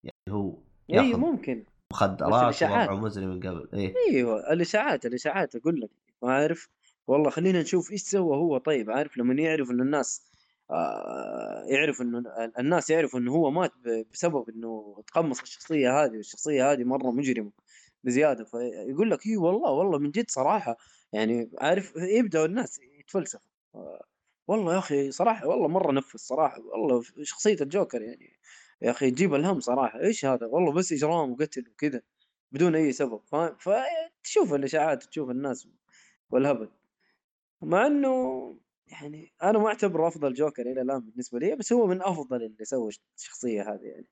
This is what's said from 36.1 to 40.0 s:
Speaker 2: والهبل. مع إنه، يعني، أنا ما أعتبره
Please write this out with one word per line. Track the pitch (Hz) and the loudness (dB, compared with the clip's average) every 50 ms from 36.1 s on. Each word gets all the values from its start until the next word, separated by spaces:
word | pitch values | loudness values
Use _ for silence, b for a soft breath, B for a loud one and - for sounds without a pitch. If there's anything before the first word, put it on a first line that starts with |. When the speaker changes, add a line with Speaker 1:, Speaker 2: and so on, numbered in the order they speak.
| b b _ _ | b b _ _
Speaker 2:
والهبل. | - 127 135 143 139 117 110 104 _ _ _ _ _ _ _ _ _ _ _ _ _ _ _ _ _ _ | 2 2 4 4 2 0 -2 -10 _ _ _ _ _ _ _ _ _ _ _ _ _ _ _ _ _ _
مع | - 156 165 190 233 | -4 0 2 4 4
إنه، | 302 294 285 277 262 262 254 254 262 262 - 254 - - - _ _ _ _ _ _ | 4 4 2 2 2 2 0 0 -2 -4 -6 -8 -12 -16 -18 _ _ _ _ _ _
يعني، | 151 147 147 147 151 156 165 - _ _ 165 | -20 -16 -14 -14 -14 -14 -18 -20 _ _ 0
أنا | 190 220 220 | 2 4 4
ما | 208 220 | 4 2
أعتبره | 208 220 - 196 175 160 | 2 2 0 0 2 2